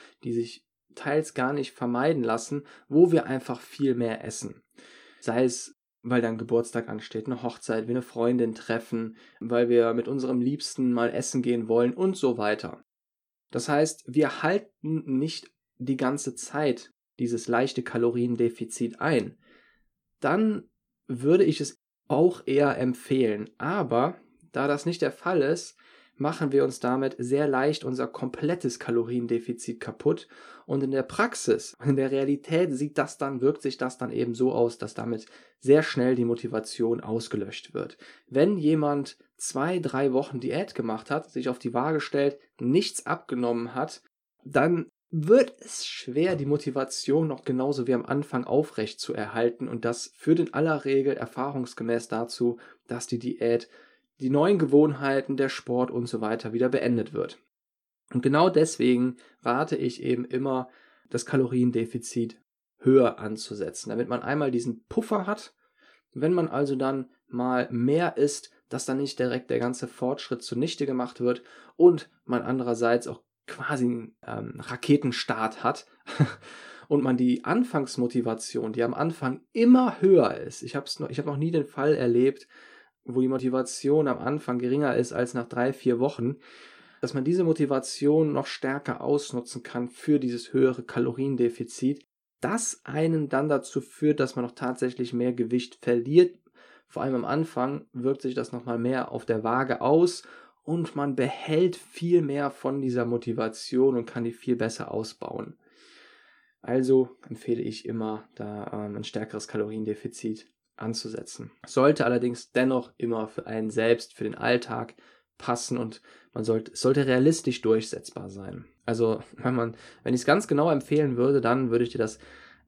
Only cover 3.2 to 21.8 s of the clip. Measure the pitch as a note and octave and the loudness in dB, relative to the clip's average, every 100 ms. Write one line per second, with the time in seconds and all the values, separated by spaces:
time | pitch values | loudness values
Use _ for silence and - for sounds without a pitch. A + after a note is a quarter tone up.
3.2 | - C3 - A#2+ - - C#3 A#2+ A#2 A2+ | 2 -6 -4 -8 -8 -2 0 2 0 -2
4.2 | - - G2+ - _ _ - - - _ | -8 -10 -12 -14 _ _ -20 -20 -20 _
5.2 | - A#2 B2+ B2 - _ _ _ A#2 B2 | -2 2 2 0 -12 _ _ _ -2 0
6.2 | A#2 A2+ A2+ A#2 A#2 A#2 A2+ A2 - A2 | 0 -2 0 0 0 -4 -6 -10 -8 -8
7.2 | A#2+ B2 A#2+ - - A2+ A2+ B2 B2 A#2 | -6 -4 -6 -8 -4 -4 -2 -4 -4 0
8.2 | A#2 B2 A#2 A2+ - A2+ - A2+ A2+ - | 2 2 0 -2 -4 -4 -4 -6 -6 -12
9.2 | - - A2+ A#2+ A#2+ A#2+ A#2 A#2+ A#2 C#3 | -20 -12 -2 0 4 4 4 2 -2 -4
10.2 | B2+ B2+ B2 D3 - - B2+ A#2+ A#2+ - | -2 0 0 -2 -6 -2 0 2 0 0
11.2 | B2+ C3 A#2+ A#2+ A2 A#2 A#2+ B2 F#3+ F#3+ | -4 -2 0 0 2 2 2 2 -2 2
12.2 | C3 A#2+ G#2 G#2+ D#3 - _ _ _ _ | 0 2 0 -2 -4 -14 _ _ _ _
13.2 | _ _ _ B2 C#3 D3 D#3 - - C3+ | _ _ _ -6 0 2 2 -2 -4 2
14.2 | D3+ - D#3 G3+ - _ D#3 D#3 C#3+ C3 | 2 2 0 0 -4 _ -4 -4 0 -2
15.2 | D#3 - - _ _ - B2+ C3 C3 C#3+ | -2 -6 -16 _ _ -10 -4 0 0 0
16.2 | C3+ A#2+ - C#3+ D3+ A#2+ - _ _ - | -6 -8 -8 -2 0 -2 -6 _ _ -6
17.2 | A#2+ A#2 A#2+ A#2 C3+ - A#2+ A#2+ A#2+ A#2+ | -4 -2 0 0 0 -2 -4 0 0 0
18.2 | A#2+ A#2 A#2 A#2 A2 - A#2+ - D#3 C3+ | -2 0 0 -2 -10 -4 -6 -2 0 0
19.2 | G2+ - _ _ _ _ _ _ _ - | -2 -12 _ _ _ _ _ _ _ -4
20.2 | C#3 F#3 A3 G#3 - _ _ _ - B2 | 0 2 2 -2 -8 _ _ _ -10 -2
21.2 | C#3 F3+ E3+ D3 C#3+ - | 4 6 4 2 -4 -10